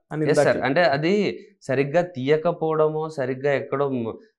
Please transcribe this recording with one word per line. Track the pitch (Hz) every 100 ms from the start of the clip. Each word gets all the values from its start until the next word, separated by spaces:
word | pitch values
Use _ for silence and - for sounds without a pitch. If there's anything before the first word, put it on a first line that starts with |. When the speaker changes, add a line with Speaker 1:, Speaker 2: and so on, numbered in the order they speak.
| _
Speaker 1:
అని | 151 151
Speaker 2:
ఎస్ | 151
Speaker 1:
ఇందాక | 139
Speaker 2:
సార్, | 113 127
అంటే | 151
అది | 165 139 160 208 170 - - _
సరిగ్గా | - 131 143 165
తీయకపోవడమో, | 170 127 131 156 170 165 160 156 156 156 156
సరిగ్గా | 156 127 131 143
ఎక్కడో, | 131 - 135 143 131 113 - -